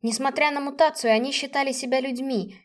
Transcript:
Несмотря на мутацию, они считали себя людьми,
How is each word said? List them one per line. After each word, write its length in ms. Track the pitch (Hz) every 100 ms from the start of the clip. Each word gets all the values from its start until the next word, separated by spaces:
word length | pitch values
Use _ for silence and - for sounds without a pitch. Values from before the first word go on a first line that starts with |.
Несмотря 480 | 226 226 269 262 302
на 100 | 285
мутацию, 540 | 285 277 320 302 233
они 180 | 220 254
считали 400 | - 277 302 269
себя 280 | 262 254 262
людьми, 560 | 262 247 269 247 185 -